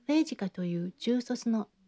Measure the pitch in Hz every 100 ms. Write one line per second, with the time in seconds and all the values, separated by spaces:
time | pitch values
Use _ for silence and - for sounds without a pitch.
0 | - 311 302 - 190 - 180 170 180 -
1 | - 247 - 240 233 220 - _